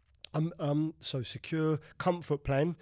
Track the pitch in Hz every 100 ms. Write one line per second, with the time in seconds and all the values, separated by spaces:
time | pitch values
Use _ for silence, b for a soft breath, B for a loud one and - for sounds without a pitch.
0 | _ _ - 151 165 - 147 147 156 -
1 | - 135 113 - - 160 156 151 B -
2 | 180 175 151 143 - 139 165 160